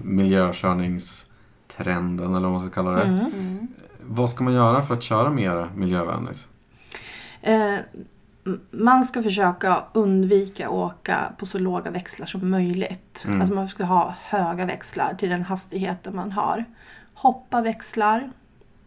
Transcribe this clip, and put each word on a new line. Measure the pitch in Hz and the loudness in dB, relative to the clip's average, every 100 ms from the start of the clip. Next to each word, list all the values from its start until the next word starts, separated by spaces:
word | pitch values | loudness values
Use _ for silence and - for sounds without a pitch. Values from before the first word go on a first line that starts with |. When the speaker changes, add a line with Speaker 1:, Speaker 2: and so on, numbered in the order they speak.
Speaker 1:
miljökörningstrenden, | - 95 98 95 90 87 95 90 90 90 - - - - _ _ _ - 90 90 90 87 90 | 0 2 4 4 2 0 0 0 0 -4 -6 -10 -16 -20 _ _ _ -8 -2 -2 -2 -2 -2
eller | 92 92 | 0 0
vad | |
man | 90 | -2
ska | 92 | -4
kalla | 92 92 | -2 0
det. | 92 | 2
Speaker 2:
Mm. | 185 185 254 | 2 2 0
Speaker 3:
Mm. | 196 185 190 240 - - - 123 | -4 -6 -8 -10 -14 -20 -20 -6
Speaker 1:
Vad | 117 123 | 0 0
ska | 120 | 0
man | 127 | 2
göra | 123 117 127 | 4 6 4
för | 143 | 0
att | 120 | -4
köra | - 110 135 | 0 2 2
mer | 143 95 85 87 | 2 0 0 -4
miljövänligt? | 98 92 90 85 80 80 - - - _ _ - - - - - - | -2 0 0 -2 -4 -6 -10 -18 -20 _ _ -18 -16 -16 -18 -18 -6
Speaker 2:
Eh, | - 220 208 202 - - - - _ _ - | 2 4 4 0 -6 -16 -18 -20 _ _ -8
m-, | 180 - | -8 -8
man | - 226 262 | 0 4 6
ska | 247 247 | 4 0
försöka | 220 196 185 180 190 175 - | 0 2 2 2 2 2 2
undvika | 226 202 190 185 196 196 - 131 | 2 4 4 6 4 4 -6 -4
åka | 185 175 - - 165 143 - | -2 -2 -4 -2 -2 -2 -6
på | 190 | -6
så | 190 | -2
låga | 185 180 175 | 0 -2 -4
växlar | 175 180 - - | -8 -8 -12 -8
som | 190 185 | -4 0
möjligt. | 190 180 175 - 185 - - - | 2 2 0 -2 -6 -12 -10 -2
Speaker 1:
Mm. | 202 | 2
Speaker 2:
Alltså, | 185 | 2
man | 196 190 | 0 -4
ska | - | -4
ha | 180 185 170 - | 2 4 4 -4
höga | - 202 170 175 185 | -2 0 0 -2 -4
växlar | - - 175 135 | -4 -6 -2 -2
till | 180 185 | 0 -2
den | 180 | -2
hastigheten | 180 190 - 190 190 185 190 190 | -2 -4 -4 -4 -4 -4 -8 -8
man | 196 | -6
har. | 196 175 190 233 - - - - | -2 0 -2 -4 -12 -20 -20 -20
Hoppa | - 262 247 - 240 | 0 0 0 -2 -2
växlar. | 226 226 - 226 214 226 269 - _ _ _ - | -2 -4 -6 0 2 0 -4 -16 _ _ _ -20